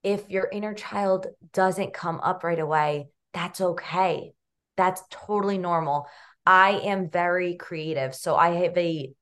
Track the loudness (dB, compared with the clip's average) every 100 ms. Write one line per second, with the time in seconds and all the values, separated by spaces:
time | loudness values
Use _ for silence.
0 | -2 -4 -4 -4 -2 -4 -8 -8 -8 -2
1 | 0 0 -2 -14 -6 2 2 2 -6 -6
2 | -6 -2 -2 -2 -2 -2 0 2 2 -2
3 | -8 _ _ -8 -6 -2 -2 -2 -4 0
4 | 0 0 -8 _ _ _ _ 0 0 0
5 | -12 -18 -4 -2 0 -2 0 0 0 -4
6 | -4 -20 -20 _ 6 8 8 4 0 -2
7 | -2 0 2 0 -2 -6 -10 -8 -4 -4
8 | -4 -4 0 4 4 4 0 0 -2 -4
9 | -8 -14